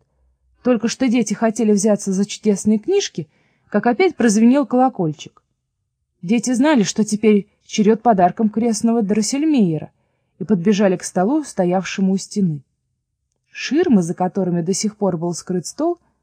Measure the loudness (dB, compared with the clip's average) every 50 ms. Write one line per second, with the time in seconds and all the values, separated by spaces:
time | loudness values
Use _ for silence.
0 | _ _ _ _ _ _ _ _ _ _ _ _ _ 0 0 0 0 -4 -4 -2
1 | -2 0 0 0 0 -2 -4 -2 -2 -2 -2 0 0 2 2 2 2 0 0 0
2 | -2 -4 -2 -2 -2 -4 -6 -4 -2 -2 -2 0 0 0 0 0 0 0 -2 -2
3 | -2 -2 -8 -10 -12 -12 _ _ _ _ _ _ _ _ -4 -2 0 0 0 2
4 | 2 0 0 2 2 2 4 4 4 4 4 4 2 0 0 2 2 0 0 -2
5 | -4 -4 -4 -6 -14 -20 _ _ _ _ _ _ _ _ _ _ _ _ _ _
6 | _ _ _ _ -4 -2 -2 0 0 -2 0 0 2 2 4 2 2 0 0 -2
7 | -2 -2 -2 0 2 4 4 4 2 -2 _ _ _ _ -2 0 2 2 2 2
8 | 2 2 4 4 4 2 2 0 -2 -2 0 0 -2 -2 -2 -2 0 0 0 0
9 | 0 0 -2 -2 -2 -2 -2 -2 0 2 2 2 2 2 0 -4 -6 -10 _ _
10 | _ _ _ _ _ _ _ _ -2 -2 -2 0 2 2 2 4 2 2 0 0
11 | -4 -6 -2 -2 0 0 0 -2 -4 -6 -4 -2 -2 0 0 -2 -2 -4 -4 -2
12 | 0 0 0 -2 -4 -6 -4 -2 -2 -2 -2 -6 -10 _ _ _ _ _ _ _
13 | _ _ _ _ _ _ _ _ _ _ _ -14 -8 -2 0 0 2 4 2 2
14 | 2 0 -4 -4 -4 -4 -2 -2 -2 -2 -2 -2 -2 -4 -4 -4 -4 -6 -6 _
15 | -4 -2 -2 -2 -4 -6 -8 -8 -8 -6 -6 -6 -6 -8 -10 -6 -4 -4 -4 -6
16 | _ _ _ _